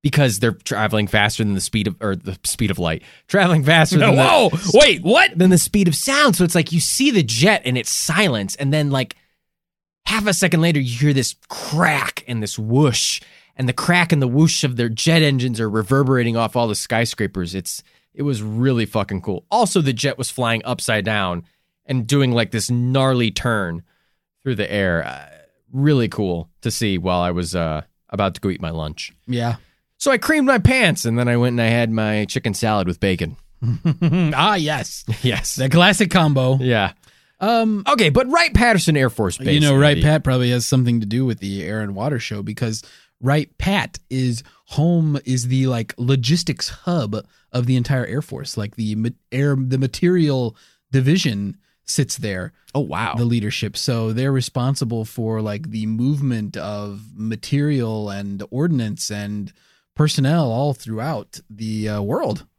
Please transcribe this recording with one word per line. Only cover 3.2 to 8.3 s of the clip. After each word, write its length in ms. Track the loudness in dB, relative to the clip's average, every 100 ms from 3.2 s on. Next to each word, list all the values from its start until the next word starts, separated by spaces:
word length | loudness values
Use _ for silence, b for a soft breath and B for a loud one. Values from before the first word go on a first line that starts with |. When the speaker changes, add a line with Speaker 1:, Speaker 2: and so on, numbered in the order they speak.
| B
Speaker 1:
traveling 360 | 2 4 4
faster 340 | 4 4 6 4
than 200 | 6 6
Speaker 2:
Whoa! 320 | 6 6 4
Speaker 1:
the 220 | 0 4
Speaker 2:
Wait, 280 | 6 8 4
what? 360 | 2 4 4 4
Speaker 1:
than 120 | 6
the 80 | 6
speed 300 | 4 2 2
of 80 | 0
sound. 400 | 0 2 4 4
So 80 |
it's 120 | 2 2
like 180 | 0
you 80 | 0
see 280 | 0 0 2
the 140 | 2
jet 420 | 0 2 4 4 0
in 120 | -2
its 120 | -2
silence, 640 | -4 -2 0 2